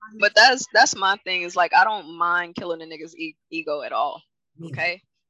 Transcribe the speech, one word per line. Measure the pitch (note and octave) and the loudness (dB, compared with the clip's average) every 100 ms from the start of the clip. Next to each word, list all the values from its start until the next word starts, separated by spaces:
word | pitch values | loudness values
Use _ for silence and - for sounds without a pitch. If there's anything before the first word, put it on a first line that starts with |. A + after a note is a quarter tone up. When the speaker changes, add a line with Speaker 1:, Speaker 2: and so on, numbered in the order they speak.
Speaker 1:
how | G#3+ | -20
you | G#3+ | -2
Speaker 2:
but | G3+ G#3+ | 2 6
that's, | B3 C4 - | 6 4 0
that's | G#3+ B3 - | 4 4 2
my | F#3+ G3+ | -2 -2
thing | F#3 F3+ | -4 -6
is | F3 F#3 | -4 -2
like, | E3+ - | 2 4
I | |
don't | G#3+ G#3+ D#3 E3 | 2 0 -8 -4
mind | F3 F3 E3+ F3 | -2 -2 -4 -8
killing | F3+ E3 | -8 -8
a | D#3+ | -10
nigga's | D#3 D#3+ D#3+ | -14 -16 -12
e-, | D#3+ - _ | -12 -14 _
ego | D#3+ D#3 D3 | -10 -6 -6
at | A2+ | -4
all. | A2 C#3 - _ _ _ - | -2 -4 -6 _ _ _ -20
Speaker 1:
Me | E3 | -12
neither. | C3 | -6
Speaker 2:
Okay. | E3+ F3+ _ _ | -6 -6 _ _